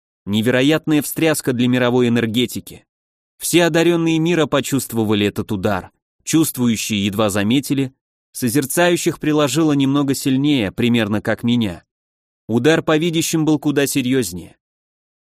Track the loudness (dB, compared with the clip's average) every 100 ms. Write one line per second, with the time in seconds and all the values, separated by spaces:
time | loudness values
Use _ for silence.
0 | _ _ -4 0 2 2 2 0 2 0
1 | 0 -2 0 0 -2 0 0 2 2 2
2 | 2 2 0 -2 -2 -6 -14 -20 _ _
3 | _ _ _ -10 0 2 2 2 2 2
4 | 0 0 0 0 0 -2 -2 -4 -4 -4
5 | 0 0 0 -2 -6 -4 -2 -4 -8 _
6 | _ _ -2 0 0 0 -2 -2 -2 -2
7 | -2 0 -2 0 0 0 0 -4 -4 _
8 | _ _ _ -6 -2 0 0 0 2 2
9 | -2 -2 0 0 2 2 2 2 2 0
10 | 0 -2 0 0 2 0 -2 0 0 2
11 | 0 -2 -2 -2 0 0 -2 -6 _ _
12 | _ _ _ _ -2 0 2 2 2 0
13 | 2 -2 -2 0 2 0 0 0 0 0
14 | 0 0 -2 -8 -16 _ _ _ _ _
15 | _ _ _